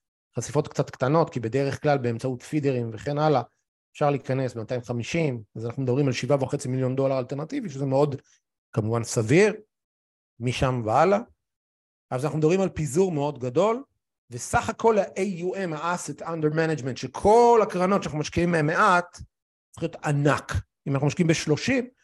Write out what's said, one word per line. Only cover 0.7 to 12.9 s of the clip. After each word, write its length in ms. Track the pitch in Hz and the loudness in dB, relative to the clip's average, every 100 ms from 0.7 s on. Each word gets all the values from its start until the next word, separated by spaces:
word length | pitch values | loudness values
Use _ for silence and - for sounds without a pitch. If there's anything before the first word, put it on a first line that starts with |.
| - 139 | -2 -4
קטנות, 400 | - 131 160 160 | -2 2 2 2
כי 100 | - | -2
בדרך 420 | 113 131 139 120 | -2 -2 -2 -2
כלל 160 | 151 139 | 0 0
באמצעות 440 | 123 113 131 123 | 0 -4 -4 -6
פידרים 480 | - 156 139 127 117 | -4 -2 0 -2 -4
וכן 260 | 110 - 147 | -8 -6 0
הלאה, 240 | 156 135 - _ _ _ _ | 2 2 0 _ _ _ _
אפשר 180 | - 147 | -2 0
להיכנס 460 | 139 - 131 127 117 | 0 -2 -2 -2 -6
מאתיים 260 | 107 127 | -6 -6
חמישים, 600 | 117 120 110 170 156 120 107 113 | -4 -6 -4 -2 -2 -4 -10 -10
אז 100 | 117 | -8
אנחנו 160 | 123 | -4
מדברים 240 | 131 127 143 | 0 2 2
על 60 | |
שבעה 300 | 117 123 143 | 0 0 0
וחצי 260 | 131 143 127 | 0 -4 -4
מיליון 280 | 131 127 131 | -2 -2 0
דולר 220 | 135 135 | 0 0
אלטרנטיבי, 500 | 123 139 156 147 208 | -4 -6 -8 -8 -8
שזה 180 | 135 139 | -6 0
מאוד 300 | 135 147 120 _ _ _ _ _ | 2 2 0 _ _ _ _ _
כמובן 320 | - 107 117 | -2 0 -2
סביר, 500 | 110 - 110 156 208 214 - _ _ _ _ _ _ - | -2 -2 4 6 4 2 -10 _ _ _ _ _ _ -8
משם 420 | 120 - 135 127 | -4 0 0 0
והלאה. 340 | 110 123 170 202 247 _ _ _ _ _ _ _ - | 0 2 4 2 -2 _ _ _ _ _ _ _ -10
אז 140 | 127 | -6
אנחנו 140 | 147 151 | -4 0
מדברים 220 | 156 185 | 2 2
על 80 | 190 | 0
פיזור 440 | - 147 | -2 -2